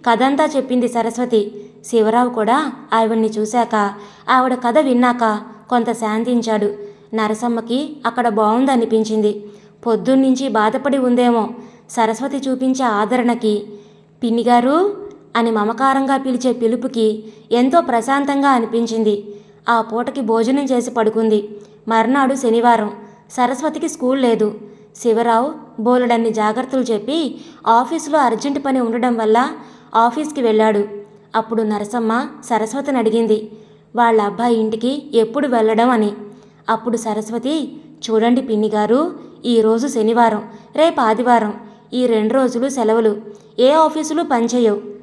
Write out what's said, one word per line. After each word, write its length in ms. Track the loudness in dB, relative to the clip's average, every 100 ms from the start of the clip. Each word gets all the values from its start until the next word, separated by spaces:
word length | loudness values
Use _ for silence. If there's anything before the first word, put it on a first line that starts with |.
| 2
కథంతా 340 | 2 2 2
చెప్పింది 440 | 0 0 -2 0 0
సరస్వతి. 760 | -2 -4 -4 0 0 0 -8 -18 -20
శివరావు 460 | -2 0 2 2 0
కూడా 420 | 0 0 0 0 -8 -2
ఆవిడ్ని 360 | 0 2 2 0
చూశాక, 640 | -2 -2 -2 0 0 -2 -4 -18 -16 0
ఆవిడ 240 | 2 2
కథ 240 | 0 2 2
విన్నాక 640 | 2 4 2 2 0 -2 -8 -20 -2
కొంత 220 | -2 0
శాంతించాడు. 800 | -2 -2 -2 0 0 0 0 0 -4 -14 -18 -8
నరసమ్మకి 840 | -4 -2 -2 -2 -4 -2 -4 -4 -6 -6
అక్కడ 220 | -2 0
బావుందనిపించింది. 1160 | 2 2 2 2 2 2 0 0 0 0 -2 -10 -20 -20 _ -2
పొద్దున్నుంచి 600 | -2 2 2 4 2 0
బాధపడి 500 | 0 0 0 -2 0
ఉందేమో. 520 | 2 2 4 2 0 -8 -18 -20 _
సరస్వతి 460 | -2 0 0 -4 -4
చూపించే 480 | -4 -2 0 0
ఆదరణకి, 800 | 0 0 0 0 0 0 0 -2 -4 -18 -20 -20 _ _
"పిన్నిగారు" 760 | -2 0 4 4 4 2 0 -4 -14 -18 -8 -2
అని 140 | 0
మమకారంగా 640 | 0 -2 0 0 2 0 -2
పిలిచే 360 | -2 -2 -2
పిలుపుకి 720 | 0 0 -2 -4 0 0 -2 -10 -20 -4
ఎంతో 280 | 2 4 4
ప్రశాంతంగా 680 | 2 -2 0 -2 0 0 2
అనిపించింది. 840 | 2 0 -2 -2 0 0 -2 -6 -18 -20 -10 -2
ఆ 120 | 0
పూటకి 400 | 0 -4 -4 -4
భోజనం 440 | -2 0 2 0
చేసి 260 | 0 -2 -2
పడుకుంది. 680 | 0 0 0 0 0 -2 -14 -20 -16 -2
మర్నాడు 460 | 0 2 2 2
శనివారం. 580 | 0 0 2 4 2 0 -8 -18 -20 _
సరస్వతికి 580 | -2 -2 0 -4 -4 -6
స్కూల్ 340 | -4 -2 2
లేదు. 320 | 2 2 0 -4 -18 -20 -20 -6
శివరావు 560 | 0 2 2 2 0 -6 -16 -6
బోలెడన్ని 500 | 0 2 2 0 0
జాగ్రత్తలు 520 | 0 -2 -2 -4 -4
చెప్పి 580 | -2 -2 -2 -4 -4 -6 -18 -8 2
ఆఫీసులో 520 | 2 2 -6 -2 0
అర్జెంట్ 460 | 2 0 -4 -4
పని 160 | -2 -2
ఉండడం 360 | 0 0 0 0
వల్ల 320 | 2 2 0 -6 -18 -20 -2
ఆఫీస్కి 480 | 2 2 0 -6 -2
వెళ్ళాడు. 420 | 0 2 2 2 -2 -8 -16 -20 -6 -4
అప్పుడు 260 | -2 -2
నరసమ్మ 640 | -2 -4 -4 -4 -2 -2 -4 -12
సరస్వతిని 540 | -4 -4 -2 -4 -2 0
అడిగింది, 520 | 0 0 2 0 -2 -18 -20 -20 _ 0
వాళ్ళ 260 | 2 4
అబ్బాయి 340 | 0 -2 0 2
ఇంటికి 540 | 0 -2 -2 -4 -2
ఎప్పుడు 340 | 0 0 0 0
వెళ్ళడం 420 | 2 2 2 2
అని. 220 | 2 0 -4 -16 -20 -20 _ -4
అప్పుడు 280 | -4 -2 -4
సరస్వతి, 840 | -4 -6 -6 -6 -4 -4 -6 -12 -20 -14 -2
"చూడండి 300 | 0 2 2
పిన్నిగారు, 720 | 0 -2 0 0 2 2 0 -6 -18 -10
ఈరోజు 440 | 0 2 4 2 0
శనివారం, 560 | 0 0 4 2 2 -6 -18 -10 2
రేపు 240 | 2 4
ఆదివారం, 540 | 0 2 4 2 2 -6 -14 -20 -8
ఈ 140 | -2 2
రెండు 280 | 2 2
రోజులు 340 | 2 0 0 -2
సెలవులు, 480 | 0 2 4 2 0 -8 -20 -16 2
ఏ 120 | 4
ఆఫీసులు 520 | 6 4 0 -4 -4
పనిచేయవు. 580 | 0 0 0 2 2 0 -6 -18